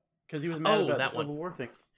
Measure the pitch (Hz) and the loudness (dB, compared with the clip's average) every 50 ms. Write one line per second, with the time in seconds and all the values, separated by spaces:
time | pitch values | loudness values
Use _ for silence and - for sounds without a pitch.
0 | _ _ _ _ _ - - 151 143 170 165 151 160 185 214 208 185 143 147 131 | _ _ _ _ _ -10 -8 -6 -4 -4 -2 0 2 4 4 4 4 4 2 2
1 | 135 131 123 120 143 143 147 151 165 180 165 - 127 117 - - _ _ _ | 0 0 -2 -2 -4 -4 -6 -8 -8 -8 -8 -8 -10 -10 -12 -16 _ _ _